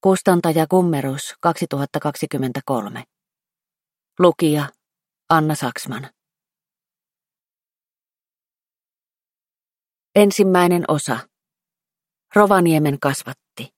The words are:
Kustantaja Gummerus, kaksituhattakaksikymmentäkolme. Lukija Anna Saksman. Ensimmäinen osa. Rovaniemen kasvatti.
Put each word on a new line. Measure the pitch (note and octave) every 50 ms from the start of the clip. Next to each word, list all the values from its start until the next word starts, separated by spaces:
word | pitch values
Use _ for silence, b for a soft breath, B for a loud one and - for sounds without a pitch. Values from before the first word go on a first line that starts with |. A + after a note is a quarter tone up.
Kustantaja | - F#3+ F#3+ F#3 - - F#3 F3 E3+ E3+ D#3+ E3 D#3+ D3+
Gummerus, | - F#3 F3+ F3 D#3+ C#3+ C3+ C#3 C3 C#3 - - - _
kaksituhattakaksikymmentäkolme. | - - - - - - - C#3 C#3 C#3+ _ - - D3+ C#3+ - - D3 - C#3+ C3+ C3 B2 - - - C#3 A#2+ G#2 G2+ - A#2+ - _ _ _ _ _ _ _ _ _ _ _ _ _ _ _ _ _ _ _ _ _ _ _
Lukija | F3+ F3 D#3+ _ F3 D#3+ D3+ D3+ C#3+ C#3 _ _ _ _ _ _ _ _ _ _ _ _
Anna | D#3+ D#3+ D#3 D3+ D#3
Saksman. | - - B2 - - - - C3 - C#3 - _ _ _ _ _ _ _ _ _ _ _ _ _ _ _ _ _ _ _ _ _ _ _ _ _ _ _ _ _ _ _ _ _ _ _ _ _ _ _ _ _ _ _ _ _ _ _ _ _ _ _ _ _ _ _ _ _ _ _ _ _ _ _ _ _ _ _ _ _ _ _ _ _ _ _ _ _ _ _ _ _
Ensimmäinen | G3+ G#3 G3+ G3 - G3+ F#3+ F#3 F3+ F3+ F3 F3+ F3 E3 -
osa. | D#3 D3 - - B2+ A#2 - _ _ _ _ _ _ _ _ _ _ _ _ _ _ _ _ _ _ _ _ _ -
Rovaniemen | G#3 G#3 G3 G3+ F#3+ F3 E3+ D#3+ D#3 D3+ D3 C#3 C#3
kasvatti. | - C#3+ C#3 - - - C3 _ _ _ _ - A#2+ - _